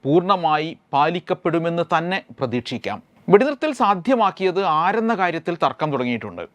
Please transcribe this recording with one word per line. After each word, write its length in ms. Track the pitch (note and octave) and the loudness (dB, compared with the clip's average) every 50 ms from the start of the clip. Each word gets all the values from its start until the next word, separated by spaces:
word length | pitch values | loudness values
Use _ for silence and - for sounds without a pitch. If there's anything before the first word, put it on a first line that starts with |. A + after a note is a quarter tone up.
| - | 2
പൂർണ്ണമായി 640 | C3+ D3 F3+ F3 F#3+ G3+ F#3 E3+ D#3 D#3 D3+ D#3 E3 - _ _ _ - | 4 2 4 4 2 0 2 2 0 0 0 -2 -4 -10 _ _ _ 0
പാലിക്കപ്പെടുമെന്ന് 880 | C3+ D3 D#3+ F3 F3+ E3 - F3+ - _ E3+ D#3+ E3+ E3 E3+ E3+ E3+ E3+ - F3 | 2 2 2 0 -4 -4 -6 -6 -2 _ -2 -2 0 -2 -2 -2 -2 -2 0 0
തന്നെ 260 | D#3+ E3 F3 F#3 F#3+ - _ - - | -2 0 -2 -4 -6 -6 _ -8 -6
പ്രതീക്ഷിക്കാം. 600 | C#3 B2 A2+ B2 A#2 - B2+ A2 - G2 - - _ _ _ _ _ - | -4 -2 -2 -4 -4 -6 -10 -8 -6 -8 -10 -10 _ _ _ _ _ 4
വെടിനിർത്തൽ 400 | F3+ G#3 C4 D4+ D4 - D#4 D#4 C4+ - | 6 6 6 2 -2 -2 -4 -4 0 0
സാധ്യമാക്കിയത് 800 | B3 G3+ G#3 F#3 D#3 A#3+ C4+ A3+ G#3+ F#3+ F3+ - F#3+ F#3 E3+ F#3 G3 F3 D3+ D#3 | 0 0 0 0 0 0 2 2 2 0 0 0 -2 0 0 0 0 0 0 2
ആരെന്ന 320 | E3+ F#3 G3 A3+ A3 A3+ A#3 F#3 | 2 0 0 0 0 0 0 0
കാര്യത്തിൽ 340 | F#3+ F3 D#3+ E3 - F#3 F#3 E3 E3+ | 0 -2 -2 -4 -4 -6 -2 0 -2
തർക്കം 280 | C3+ B2 - D#3 D3+ C#3 | -2 0 -2 -4 -2 -2
തുടങ്ങിയിട്ടുണ്ട്. 500 | B2+ B2+ B2 A#2+ A2 A2 G#2 F2+ F2 E2 - | -2 -2 -2 -4 -4 -6 -10 -10 -12 -14 -14